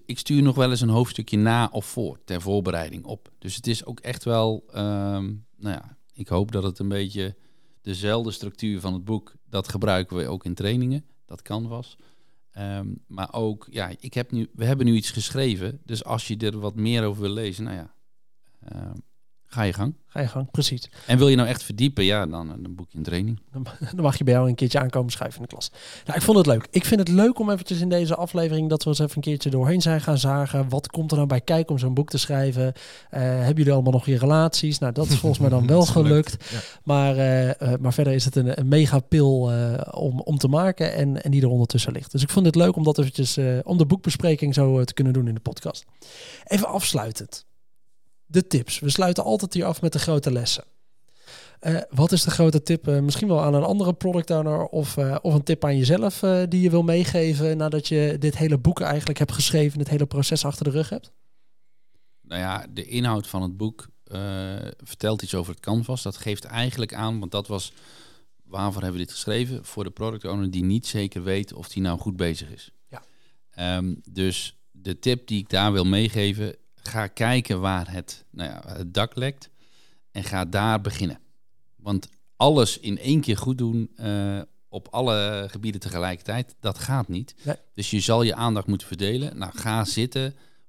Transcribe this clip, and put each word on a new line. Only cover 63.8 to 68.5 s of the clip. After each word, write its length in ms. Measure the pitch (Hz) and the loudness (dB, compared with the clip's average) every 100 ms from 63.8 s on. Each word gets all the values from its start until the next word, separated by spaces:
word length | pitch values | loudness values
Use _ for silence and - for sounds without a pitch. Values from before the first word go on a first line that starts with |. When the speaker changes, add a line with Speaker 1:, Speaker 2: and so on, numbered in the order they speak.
| - - | -16 -20
Speaker 1:
eh, 520 | - 95 98 98 95 98 - - | -14 -10 -8 -8 -8 -10 -12 -16
vertelt 440 | - - 107 107 | -18 -4 -2 -2
iets 140 | 95 92 | -4 -6
over 160 | 87 | -6
het 80 | 85 | -8
canvas. 400 | - 110 113 127 | -4 -2 -2 -6
Dat 160 | - - | -8 -8
geeft 280 | 110 104 - | -8 -8 -8
eigenlijk 480 | 117 123 120 110 | -6 -4 -4 -6
aan, 260 | - 110 110 | -6 -6 -6
want 120 | 95 | -6
dat 160 | 101 101 | -6 -6
was, 260 | 101 - - - - - - - - | -8 -8 -14 -20 -20 -20 -20 -20 -20
waarvoor 380 | - | -12